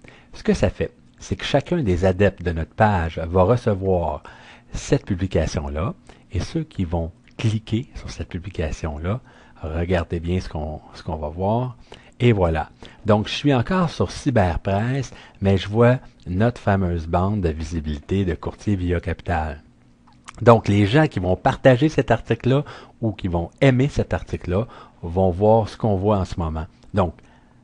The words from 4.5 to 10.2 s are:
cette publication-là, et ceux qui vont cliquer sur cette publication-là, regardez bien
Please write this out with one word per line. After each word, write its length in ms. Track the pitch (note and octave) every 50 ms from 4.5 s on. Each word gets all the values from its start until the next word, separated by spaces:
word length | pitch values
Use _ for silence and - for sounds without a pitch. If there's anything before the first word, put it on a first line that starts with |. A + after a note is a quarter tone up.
| - - - - -
cette 320 | - - - D3+ C#3 -
publication-là, 880 | - G2+ E2+ F#2+ F#2 - F2 C#2+ - - D#2+ D2 C#2 C#2+ D2+ F2+ C3 - - _ - - - _ - -
et 80 | F2
ceux 240 | D#2+ - - E3 D#3
qui 180 | - - - F#2
vont 300 | D#2+ F2 E2+ E2 E2 - _ _ _ -
cliquer 500 | - - A2 G#2+ G#2+ - - G#3+ - C3+ - -
sur 140 | - - -
cette 180 | - - D#2+
publication-là, 920 | - - F2 E2 F#2+ - - D#2+ D2 C#2+ - - D2+ D2 D2+ E2 F2+ A2 B2+ - - - - - - - -
regardez 580 | - D#2 D#2 E2 F2 F2+ F#2 E2+ E2 - F2
bien 220 | E2+